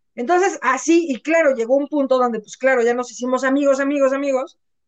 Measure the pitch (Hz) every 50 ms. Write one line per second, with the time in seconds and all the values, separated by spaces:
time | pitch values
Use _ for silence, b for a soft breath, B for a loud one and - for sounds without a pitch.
0 | _ _ _ 226 247 240 349 359 381 392 311 - - 247 262 262 - - 330 339
1 | 330 330 262 208 - 294 320 330 320 285 269 226 226 226 262 277 285 277 302 294
2 | 269 262 262 254 247 240 226 220 208 - - - 254 262 262 247 233 233 240 247
3 | 247 240 - - 240 254 254 247 269 277 269 285 285 277 269 262 277 277 294 285
4 | 269 262 269 277 285 277 269 254 269 349 _ _ _ _ _ _ _